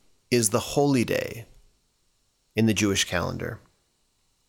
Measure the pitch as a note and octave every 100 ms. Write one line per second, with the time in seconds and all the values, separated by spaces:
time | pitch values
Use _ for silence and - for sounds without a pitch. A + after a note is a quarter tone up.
0 | _ _ - A#2+ G#2 A#2 - C#3+ C#3+ C3
1 | A2 - - A#2+ - - _ _ _ _
2 | _ _ _ _ _ A2 A2+ F#2+ G2+ F#2+
3 | - F2 F2+ F2 E2 - _ _ _ _
4 | _ _ _ _